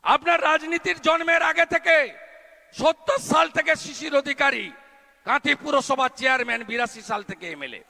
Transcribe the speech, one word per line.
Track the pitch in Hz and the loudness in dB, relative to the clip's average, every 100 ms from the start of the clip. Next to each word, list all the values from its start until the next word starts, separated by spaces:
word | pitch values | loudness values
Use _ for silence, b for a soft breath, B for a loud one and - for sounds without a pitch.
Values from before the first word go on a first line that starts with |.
আপনার | 170 285 330 339 | 2 2 2 2
রাজনীতির | 302 311 311 339 370 339 | 2 0 0 -4 -4 -2
জন্মের | 311 330 330 330 | 0 0 2 2
আগে | 330 320 330 | 2 2 2
থেকে, | 339 339 320 254 - - - - - _ | 2 4 2 2 -6 -20 -20 -20 -20 _
সত্তর | - 277 330 - 554 | 0 0 0 -2 -2
সাল | - 302 320 | 2 2 2
থেকে | 330 311 311 | 0 0 -2
শিশির | 294 285 311 285 | -4 -10 -2 -2
অধিকারী | 285 269 277 247 190 131 - _ _ _ | -2 0 0 0 -8 -14 -20 _ _ _
কাঁথি | 196 269 294 | -2 -2 0
পুরসভার | 285 294 285 254 269 254 262 | -2 0 0 0 0 -2 0
চেয়ারম্যান, | 262 262 240 233 | 0 0 0 -6
বিরাশি | 214 233 240 226 | -4 -4 -4 -6
সাল | 214 208 | -8 -8
থেকে | 202 185 175 | -8 -14 -14
এমএলএ। | 151 135 110 - | -12 -12 -14 -18